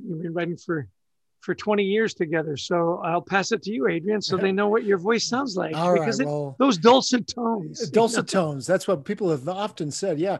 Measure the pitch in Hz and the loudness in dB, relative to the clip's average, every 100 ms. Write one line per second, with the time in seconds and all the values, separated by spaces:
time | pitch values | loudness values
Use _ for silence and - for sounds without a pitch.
0 | - 160 170 170 170 170 - 165 120 _ | -6 -8 -6 -4 -4 -4 -4 -4 -6 _
1 | _ _ _ _ - 175 - 208 196 208 | _ _ _ _ -6 -4 0 0 2 2
2 | 220 - 170 160 151 - - 175 170 180 | 0 -2 -2 -2 -2 -4 -2 0 2 0
3 | 175 170 - 196 185 220 190 233 240 170 | -2 -2 0 0 0 -2 -2 -2 0 0
4 | 170 214 - 190 196 190 208 220 220 196 | 0 -2 0 0 0 2 2 2 2 0
5 | 180 226 - 240 269 185 165 156 175 180 | 2 0 0 -2 -2 -4 -4 0 2 4
6 | 156 - 254 147 143 131 269 190 214 254 | 2 0 -2 -2 -4 0 2 6 6 6
7 | - 247 - - 233 226 156 156 214 170 | 6 -2 -2 -6 -4 -4 -6 -8 -2 2
8 | 226 226 175 190 160 139 127 180 - 175 | 2 2 0 0 0 -2 0 0 0 -4
9 | 135 208 190 151 135 185 208 - 156 131 | -4 -4 0 0 -2 -4 -4 -4 -6 -4
10 | 196 151 185 170 | -2 -2 -2 -2